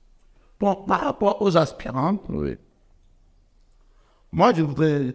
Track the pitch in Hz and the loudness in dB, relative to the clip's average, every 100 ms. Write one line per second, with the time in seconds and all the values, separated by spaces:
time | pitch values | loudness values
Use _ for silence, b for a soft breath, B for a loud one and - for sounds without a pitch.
0 | _ _ _ _ _ - 202 196 196 185 | _ _ _ _ _ -2 0 0 -2 -2
1 | 294 - 202 - 202 165 156 - - 131 | -2 0 0 2 2 2 2 -4 -8 -4
2 | 160 202 - 76 71 58 _ _ _ _ | -2 -2 -6 -6 -6 -8 _ _ _ _
3 | _ _ _ _ _ _ _ _ _ _ | _ _ _ _ _ _ _ _ _ _
4 | _ _ _ 156 214 170 151 139 156 143 | _ _ _ 2 4 4 0 0 0 2
5 | 127 | -2